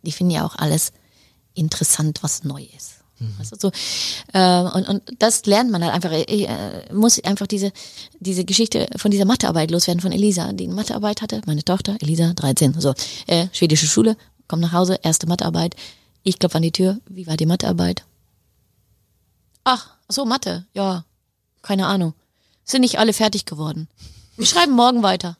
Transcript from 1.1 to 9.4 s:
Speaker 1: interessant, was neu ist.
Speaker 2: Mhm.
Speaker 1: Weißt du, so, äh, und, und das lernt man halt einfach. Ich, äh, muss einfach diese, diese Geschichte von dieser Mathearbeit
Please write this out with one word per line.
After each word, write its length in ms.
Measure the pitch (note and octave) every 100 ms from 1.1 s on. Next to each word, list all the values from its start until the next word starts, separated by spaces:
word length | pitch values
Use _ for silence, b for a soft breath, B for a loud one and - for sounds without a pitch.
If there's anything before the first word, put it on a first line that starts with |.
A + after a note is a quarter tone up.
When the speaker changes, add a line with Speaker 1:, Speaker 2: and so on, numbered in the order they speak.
| b b b _
Speaker 1:
interessant, 680 | - D#3+ - - - D#3 D3
was 220 | D3+ - C#3+
neu 180 | C#3 D3 -
ist. 140 | - - _ _
Speaker 2:
Mhm. 140 | A2+ G2+
Speaker 1:
Weißt 120 | A2
du, 60 | G#3
so, 120 | G3 B B B B B B
äh, 300 | F#3+ F#3 F3+ F3+ F#3
und, 100 | F#3+
und 140 | G3 - -
das 260 | A3 A3+ -
lernt 240 | G3+ B3
man 120 | F#3+
halt 100 | E3+
einfach. 180 | D3 F3
Ich, 340 | D#3+ - G#3+ -
äh, 460 | - G2 - -
muss 280 | F#3+ A#3 - -
einfach 220 | G3+ G3
diese, 260 | G#3 G3 B B B B -
diese 240 | F3+ F#3 F3+
Geschichte 420 | F#3+ A3+ - - F#3
von 160 | G#3
dieser 140 | G3+ G3
Mathearbeit 440 | B3+